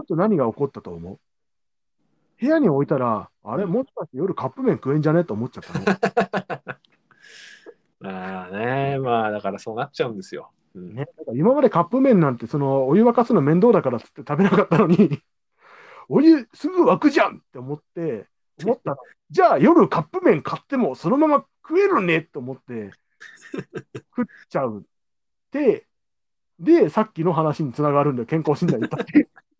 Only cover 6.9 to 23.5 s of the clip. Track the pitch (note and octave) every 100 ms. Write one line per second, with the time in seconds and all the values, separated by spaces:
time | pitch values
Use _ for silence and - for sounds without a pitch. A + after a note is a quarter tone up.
6.9 | _ _ _ - - - - - - _
7.9 | _ G2 F#2 F#2 F#2 F#2 G2 A#2+ C3+ C#3
8.9 | C#3 B2+ A#2 G#2+ G#2 G2 G2+ - A2+ C#3+
9.9 | - C3 G#2 F#2 D2 - _ _ F#2+ F2+
10.9 | A2 D3 - - A#2+ G3 C#4+ C4 E3+ E3+
11.9 | B3+ C4+ G3+ D3 A#2+ A2+ D3+ C#3 C3+ C3
12.9 | F3+ A#3+ A#3 A#3 G#3 C#3 E3+ A#3+ F#3+ C3+
13.9 | A#2 - - - D3 G3 F#3 - E3+ E3+
14.9 | E3+ E3+ C#3+ _ _ _ _ _ - -
15.9 | - - E3+ D#4+ D#4 A3+ - D4+ F#4 D4+
16.9 | F#3 D4 D#4 G3 F#3+ _ C3 B2+ D3+ _
17.9 | F3 E3 A2 - _ _ - F#3+ C4 -
18.9 | C#3 - _ - D3+ E4+ - C4 E4 F#3
19.9 | - - F#4 F4 D#3+ - D#3+ - C4+ F3
20.9 | B2+ E3+ C4+ D#4 C#4+ - _ - E4 G4+
21.9 | D4+ F3 E3 D#3 D3 B2+ C3 - A#2 G2+
22.9 | - _ _ - - -